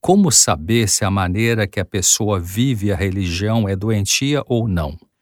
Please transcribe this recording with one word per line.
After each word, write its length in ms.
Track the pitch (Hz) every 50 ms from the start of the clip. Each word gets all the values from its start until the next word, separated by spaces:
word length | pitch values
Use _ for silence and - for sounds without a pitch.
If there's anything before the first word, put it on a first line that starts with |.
| -
Como 300 | - 180 208 202 160 120
saber 560 | - - - 101 78 76 87 113 117 113 98
se 160 | - - -
a 60 | 95
maneira 560 | 98 101 95 87 90 104 113 117 117 110 104
que 120 | 95 - -
a 60 | 92
pessoa 560 | - - 101 90 - - - 110 104 104 95
vive 500 | 85 87 92 110 123 139 127 104 98 104
a 60 | 98
religião 720 | 78 95 98 92 98 95 90 85 85 101 104 113 117 110 98
é 80 | 98
doentia 640 | 95 95 110 117 104 101 - - - 135 139 147 139 -
ou 200 | - 127 117 110
não? 300 | 113 92 85 80 71 73 - _ _ _ _